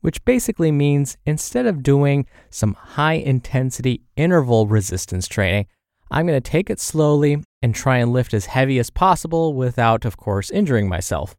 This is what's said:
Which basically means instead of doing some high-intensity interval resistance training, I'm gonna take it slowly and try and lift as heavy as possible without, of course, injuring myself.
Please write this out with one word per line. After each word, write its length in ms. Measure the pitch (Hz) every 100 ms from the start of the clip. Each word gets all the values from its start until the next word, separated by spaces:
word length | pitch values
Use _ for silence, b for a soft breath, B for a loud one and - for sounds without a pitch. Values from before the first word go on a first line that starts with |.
Which 220 | 165 -
basically 460 | - 247 - - 165
means 460 | 143 143 143 139 - -
instead 400 | 151 - 247 247
of 160 | 160
doing 440 | 131 139 143 143 135 b b
some 260 | - 107
high-intensity 1300 | 98 - - 151 160 139 131 - 135 131 - 127 120 _
interval 540 | - 160 180 127 113 107
resistance 580 | 110 92 92 - 92 -
training, 400 | - 95 98 98 _ _ _ -
I'm 140 | 143 170
gonna 140 | 143
take 300 | - 156 196
it 80 | 208
slowly 640 | - 156 151 147 147 147 - _
and 140 | 120
try 220 | 110 135 127
and 140 | 120
lift 220 | 123 123
as 120 | 107 -
heavy 320 | 131 135 131
as 120 | 117
possible 640 | - 185 170 165 165 165
without, 520 | 135 127 123 113 113
of 120 | 117 -
course, 320 | - 101 101
injuring 400 | 196 196 120 98
myself. 460 | 85 - 82 69